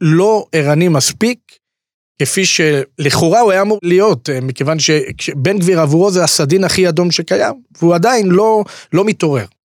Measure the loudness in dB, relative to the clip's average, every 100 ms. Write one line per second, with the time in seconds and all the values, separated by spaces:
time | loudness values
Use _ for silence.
0 | 0 2 2 0 -2 -2 0 0 2 0
1 | -2 -2 -4 -4 _ _ _ _ _ _
2 | _ -6 -4 -2 -2 0 0 -2 -4 -6
3 | -2 0 2 2 2 2 0 -2 0 2
4 | 2 0 -4 -6 -6 -4 -4 -2 0 -2
5 | -2 -10 -8 -4 -2 0 2 2 2 2
6 | 2 2 0 0 0 0 0 0 0 0
7 | 0 -2 -2 -2 -2 -6 _ -2 0 2
8 | 2 2 2 2 2 0 -2 -10 -4 -2
9 | 0 0 -2 -2 -6 _